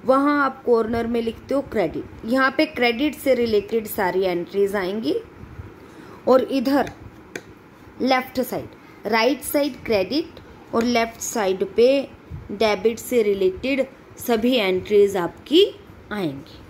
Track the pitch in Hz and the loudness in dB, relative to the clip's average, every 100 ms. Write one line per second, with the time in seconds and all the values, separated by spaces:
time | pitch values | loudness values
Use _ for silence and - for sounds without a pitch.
0 | 196 269 285 294 269 269 - 226 220 233 | 2 2 4 2 0 -2 0 2 2 -2
1 | 226 233 233 226 - 269 - 226 165 - | -2 -2 -4 -8 -4 -4 -2 -2 -2 -4
2 | - - 220 262 269 262 311 - 240 226 | -12 -12 -2 2 2 2 0 2 0 0
3 | 302 247 277 247 233 208 202 226 214 - | -2 -2 0 2 2 0 0 -4 -4 -2
4 | 190 180 190 175 170 196 196 202 180 208 | 0 0 0 -2 -4 0 0 0 -2 -4
5 | 262 453 - - - - - - - - | -2 -4 -6 -20 -18 -16 -18 -20 -20 -20
6 | - - - 254 240 269 247 277 226 - | -20 -6 2 2 4 -2 0 0 0 -8
7 | - - - - - - - - - - | -20 -20 -16 -16 -16 -20 -20 -20 -20 -6
8 | 240 254 247 - 247 175 113 - - - | 0 0 -2 -6 -6 -6 -10 -18 -20 -12
9 | 202 226 226 285 - 302 285 247 - 208 | -2 2 2 -2 -2 0 0 -4 -2 0
10 | 190 285 330 - - - - 233 240 240 | 0 -2 -4 -12 -20 -20 -6 -2 0 0
11 | 226 - - 233 190 190 190 - 247 277 | -2 -6 -8 -2 -2 -2 -2 4 4 4
12 | 254 - - - - 202 226 202 220 226 | 0 -14 -16 -16 -12 0 0 2 0 -2
13 | - 247 208 196 190 185 254 269 254 - | 0 2 2 2 0 0 -2 0 -2 -6
14 | - - - 226 240 254 196 185 - 208 | -20 -12 -2 2 2 2 2 -2 2 4
15 | 202 190 170 - - 320 403 - - - | 4 2 -4 -8 2 4 4 0 -20 -20
16 | - 208 170 135 - - | -12 -6 -6 -6 -14 -20